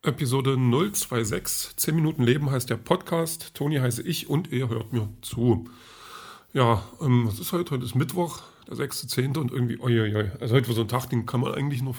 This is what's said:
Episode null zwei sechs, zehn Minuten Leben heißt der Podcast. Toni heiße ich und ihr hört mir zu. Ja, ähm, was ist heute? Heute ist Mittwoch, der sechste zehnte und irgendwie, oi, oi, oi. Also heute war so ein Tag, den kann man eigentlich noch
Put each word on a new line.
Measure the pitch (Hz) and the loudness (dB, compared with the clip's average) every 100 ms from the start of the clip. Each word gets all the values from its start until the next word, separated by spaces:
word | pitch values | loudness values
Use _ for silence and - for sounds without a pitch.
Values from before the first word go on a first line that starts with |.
| - | -2
Episode | 127 135 131 135 131 | -2 0 2 2 4
null | 127 123 202 | 4 4 2
zwei | 202 - 123 | -2 -2 -2
sechs, | 110 85 - - - - | 0 -2 -4 -6 -6 -4
zehn | - 160 | 0 2
Minuten | 156 156 | 2 2
Leben | 120 143 147 | 4 4 2
heißt | 135 - | -2 -2
der | 110 | -4
Podcast. | - 180 - 170 160 - - | 0 -2 0 -2 -2 -6 -10
Toni | - 143 151 | -4 0 2
heiße | 127 123 | 2 0
ich | - 160 - | -2 -4 0
und | 147 185 | 0 0
ihr | 123 131 | -2 -2
hört | 117 110 | -2 -2
mir | 120 104 - | -2 -2 -8
zu. | - 117 123 110 - - - - - - - - _ | -10 0 4 4 0 -18 -20 -20 -20 -18 -18 -20 _
Ja, | 143 120 110 - - | 2 4 4 0 -6
ähm, | 151 123 117 | 4 4 4
was | 104 | -2
ist | 180 | -4
heute? | 175 170 | -4 -2
Heute | 139 123 | -4 -2
ist | 127 | -2
Mittwoch, | 151 180 170 - - _ - | -2 -2 -4 -6 -16 _ -14
der | 117 | -6
sechste | 135 - 127 | -6 -6 -6
zehnte | - 131 143 | -2 -2 0
und | 131 | -2
irgendwie, | - 120 117 | -2 -2 -2
oi, | 127 117 | 2 2
oi, | 107 | 2
oi. | 107 104 - | 0 -2 -4
Also | 127 123 | 2 4
heute | 127 | 4
war | 113 | 0
so | |
ein | 107 | 0
Tag, | 120 - | -2 0
den | 123 113 | -2 0
kann | 127 | 0
man | 127 | 0
eigentlich | - 143 135 | 0 -2 -2
noch | 131 | -4